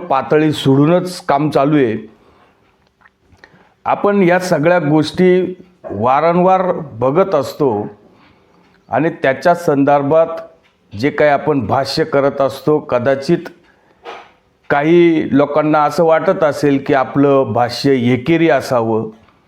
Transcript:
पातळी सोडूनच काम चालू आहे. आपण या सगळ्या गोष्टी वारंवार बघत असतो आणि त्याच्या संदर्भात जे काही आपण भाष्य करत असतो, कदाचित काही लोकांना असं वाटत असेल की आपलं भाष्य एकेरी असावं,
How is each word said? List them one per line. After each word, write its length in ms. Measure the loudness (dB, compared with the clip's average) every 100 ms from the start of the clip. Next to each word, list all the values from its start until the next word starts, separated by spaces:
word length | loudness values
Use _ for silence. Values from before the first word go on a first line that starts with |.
पातळी 460 | 0 -4 0 0 0
सोडूनच 680 | 0 0 2 4 2 -2 -10
काम 280 | -2 0 0
चालू 280 | 0 2 2
आहे. 180 | 0 -2 -10 _ _ _ _ _ _ _ _ _ _ _ _ _ -20 _ _ _
आपण 360 | -4 -2 0 2
या 160 | 2 2
सगळ्या 400 | 0 0 2 2
गोष्टी 760 | 2 0 0 2 2 2 -2 -8 -20 _
वारंवार 880 | -12 -4 0 2 2 2 2 2 0 -4 -8
बघत 420 | -4 -2 0 0
असतो 360 | 0 -4 -2 -2 -2 -6 -14 _ _ _ _ _ _ _ _ -6
आणि 200 | -2 -2
त्याच्या 420 | -2 -4 0 0 0
संदर्भात 840 | 0 0 2 2 2 0 0 -4 -16 _ _ _ _
जे 160 | -4 -4
काही 220 | 0 0
आपण 340 | 0 -2 -2 -2
भाष्य 360 | -4 -2 -4
करत 360 | -2 0 0 0
असतो, 380 | -4 -2 -2 -2
कदाचित 720 | -2 -2 0 -2 -2 -4 -4 -20 _ _ _ _ -20 -20 -20 _ _ _ -4
काही 580 | -2 4 4 4 2 0
लोकांना 520 | 0 2 0 0 2
असं 220 | 0 2
वाटत 380 | 2 2 0 0
असेल 400 | 0 0 0 0 0
की 60 |
आपलं 580 | 0 0 2 4 4 2
भाष्य 480 | 0 -2 -2 0 2 2
एकेरी 360 | 0 0 2 2
असावं, 600 | 0 0 -2 0 -2 -4 -14 _ _